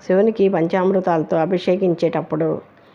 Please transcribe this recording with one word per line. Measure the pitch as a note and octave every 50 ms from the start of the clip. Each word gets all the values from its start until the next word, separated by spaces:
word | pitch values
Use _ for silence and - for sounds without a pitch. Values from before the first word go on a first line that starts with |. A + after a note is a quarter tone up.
| -
శివునికి | - F#3 F#3+ G#3+ A3+ A3 - G3 F#3+
పంచామృతాలతో | G3 D#3+ E3 E3+ G3 F#3+ F3+ F#3+ G3 F#3 F3+ F#3 E3+ D#3+ D3+ - F3
అభిషేకించేటప్పుడు | E3 D#3+ F3+ F#3+ F3+ - G3 F3+ F#3 G3 F3+ E3 E3+ E3+ D#3+ E3 D#3 E3 - D#3 D#3 E3 D#3 D3+ - - - _ _ - -